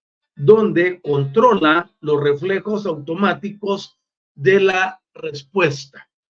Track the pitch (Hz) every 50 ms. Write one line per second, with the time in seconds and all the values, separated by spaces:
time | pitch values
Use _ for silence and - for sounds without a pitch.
0 | _ _ _ _ _ _ _ - 143 180 220 220 214 180 151 170 175 180 180 -
1 | - 147 143 139 139 139 - 220 254 240 208 185 156 151 160 175 175 _ _ _
2 | 151 147 147 143 143 143 143 143 170 190 196 185 185 208 214 208 202 185 160 143
3 | 139 160 165 196 208 180 170 139 202 202 - - 208 196 196 196 - - _ _
4 | _ _ _ _ _ _ _ 147 139 190 196 196 190 190 185 185 185 185 - _
5 | _ _ _ - 160 156 143 - - _ - 190 170 147 135 - - - _ -
6 | - _ _ _ _